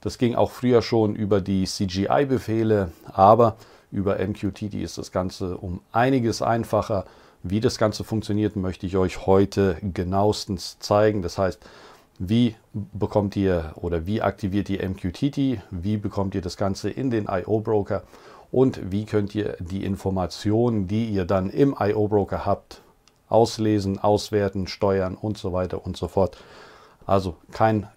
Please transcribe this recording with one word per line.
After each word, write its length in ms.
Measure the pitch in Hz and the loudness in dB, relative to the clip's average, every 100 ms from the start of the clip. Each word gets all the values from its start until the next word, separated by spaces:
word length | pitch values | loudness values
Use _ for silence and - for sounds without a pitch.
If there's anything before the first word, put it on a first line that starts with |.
Das 160 | 104 - | -8 0
ging 180 | 120 | 0
auch 160 | 123 104 | 2 0
früher 300 | - 123 120 | 0 4 4
schon 340 | 107 117 107 | 4 2 2
über 280 | 104 104 101 | 0 2 2
die 240 | 92 95 92 | 2 0 0
C-G-I-Befehle, 1200 | - 101 90 98 127 143 127 - 110 110 104 92 - - | -2 -4 0 2 2 2 0 0 -2 2 2 0 -6 -12
aber 440 | - 95 113 117 107 - - _ | 6 8 10 6 2 -16 -20 _
über 280 | 101 95 98 | -4 0 0
M 140 | 95 | -2
Q 180 | 104 101 | -2 -6
T 200 | 98 107 | -6 -8
T 120 | 98 | -6
ist 140 | 90 - | -8 -8
das 160 | - | -6
Ganze 460 | 98 92 - 95 90 | -4 -4 -4 -8 -6
um 240 | 98 87 _ | -8 -10 _
einiges 480 | 113 127 135 117 101 | 0 2 2 0 0
einfacher. 640 | - 117 110 107 101 101 87 - - _ | 0 0 0 -2 0 -4 -4 -14 -20 _
Wie 180 | 92 101 | -4 0
das 160 | 120 - | 0 0
Ganze 260 | 110 101 | -2 -2
funktioniert, 540 | 101 110 - 104 107 101 | -4 -4 -2 0 0 0
möchte 300 | 92 90 95 | -4 -4 -4
ich 100 | 95 | 0
euch 300 | 92 - - | 0 0 4
heute 500 | 95 98 - 98 85 | 4 4 2 2 0
genauestens 960 | 101 87 90 95 104 104 - 92 - - | -4 -4 -2 0 2 0 -4 -8 -8 -14
zeigen. 420 | - 104 110 104 | 0 4 4 2
Das 160 | 87 - | -4 -2
heißt, 240 | 95 87 - - - - _ _ | -2 -2 -16 -20 -20 -20 _ _
wie 380 | 90 113 120 110 _ | 0 2 2 0 _
bekommt 640 | 110 98 98 98 107 101 104 | -10 -10 -6 -2 0 0 0
ihr 360 | 95 87 78 | 2 0 -2
oder 320 | 78 87 85 82 | -8 -4 -4 -2
wie 160 | 107 | -2
aktiviert 480 | 101 98 101 98 92 | -2 -2 -4 -2 -2
ihr 120 | 95 | -4
M 140 | 95 95 | -4 -4
Q 140 | 92 | -6
T 200 | 85 143 | -4 -4
T, 300 | 143 135 120 - | -2 -2 -2 -8
wie 280 | 92 90 107 | -8 -4 -4
bekommt 360 | 101 98 98 | -4 -4 -4
ihr 60 | 98 | -4
das 160 | 87 - | -6 -4
Ganze 320 | 98 98 104 | -4 -2 -6
in 220 | - 131 | -4 -2
den 160 | 113 104 | -2 -2
I-O-Broker 800 | 95 90 110 110 110 98 98 - - - - - | -4 -2 -2 0 -2 0 -6 -6 -20 -20 -20 -6
und 400 | - 131 - 98 | 2 2 2 -4
wie 140 | 95 | -4
könnt 300 | 107 107 101 | -2 -2 -2
ihr 240 | 107 101 - | -4 -4 -6
die 240 | 85 98 | -8 -6
Informationen, 1040 | 92 98 98 95 87 - 104 107 120 113 90 | -4 -4 -2 -2 -4 -4 0 2 2 0 0
die 220 | 107 117 | -2 0
ihr 160 | 98 87 | -2 0
dann 240 | 98 95 | 0 0
im 260 | - 143 135 | 2 2 4
I-O-Broker 680 | 101 107 104 104 95 90 101 | 0 2 2 2 0 -2 -2
habt, 340 | 98 _ - - _ _ _ _ | -2 _ -20 -20 _ _ _ _
auslesen, 680 | 110 113 - 107 107 95 98 | 4 4 2 2 2 0 0
auswerten, 680 | 107 104 - 107 101 98 90 | 2 2 2 0 0 -2 -8
steuern 480 | - 101 98 92 | -2 2 2 0
und 220 | 95 110 104 | -4 -6 -6
so 160 | 98 | -4
weiter 320 | 90 92 92 | -2 -4 -4
und 140 | - 90 | -8 -6
so 100 | 85 | -4
fort. 300 | - 92 - - - - - - _ | 0 0 -2 -20 -20 -20 -20 -20 _
Also 320 | - 98 92 82 _ | 0 0 0 -8 _
kein 340 | - 113 110 98 | 0 2 2 -2